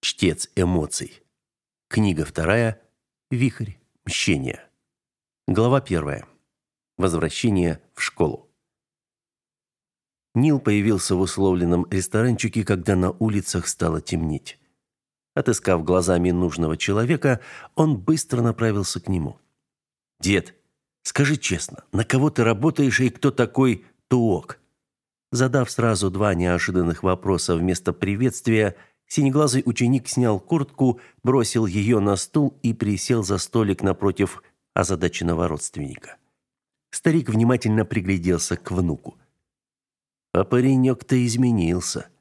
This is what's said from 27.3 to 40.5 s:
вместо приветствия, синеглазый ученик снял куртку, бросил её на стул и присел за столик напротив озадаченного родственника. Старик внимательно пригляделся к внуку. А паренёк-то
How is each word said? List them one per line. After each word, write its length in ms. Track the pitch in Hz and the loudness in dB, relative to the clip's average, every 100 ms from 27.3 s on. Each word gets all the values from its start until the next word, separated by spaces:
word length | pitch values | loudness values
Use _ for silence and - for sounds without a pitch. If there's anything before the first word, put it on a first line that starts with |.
| 90 - 85 | -2 0 0
вместо 380 | 90 87 - | 0 -2 -4
приветствия, 840 | 85 98 101 127 - - 110 104 - - _ _ | -4 -4 0 -2 -2 0 2 0 -4 -20 _ _
синеглазый 560 | - 139 139 151 127 | 0 2 2 2 2
ученик 420 | - 117 120 135 - | 0 0 2 0 -2
снял 320 | - 123 101 | 0 2 0
куртку, 640 | - 165 139 - 131 120 - _ | 0 -2 -2 0 0 0 -8 _
бросил 420 | 135 123 113 117 | 0 2 2 0
её 360 | 107 98 104 117 | 0 0 2 2
на 160 | 101 98 | 2 0
стул 420 | - 156 143 - | -2 -2 -2 -2
и 120 | 117 | -6
присел 480 | 113 104 101 - 120 | -2 -2 -4 -2 -2
за 140 | 95 98 | 0 -4
столик 440 | - 117 104 92 | -2 0 0 0
напротив 600 | 98 90 98 90 98 - _ _ _ | 0 0 -2 0 -2 -4 _ _ _
озадаченного 760 | - 90 90 87 - 85 82 85 | -2 0 0 -2 -2 -2 0 -2
родственника. 680 | 76 - - 71 - - - _ _ _ _ _ _ _ | -2 -8 -10 -10 -12 -20 -20 _ _ _ _ _ _ _
Старик 400 | - - 160 120 | -4 0 0 2
внимательно 560 | 110 117 123 113 107 107 | 2 4 2 2 0 0
пригляделся 720 | 113 92 95 87 87 - 87 | -2 0 0 2 0 0 -6
к 120 | - | -4
внуку. 460 | 92 90 71 - - _ _ _ _ _ _ _ _ _ _ _ | -2 0 -2 -8 -20 _ _ _ _ _ _ _ _ _ _ _
А 100 | 87 | -2
паренёк-то 840 | 98 | 2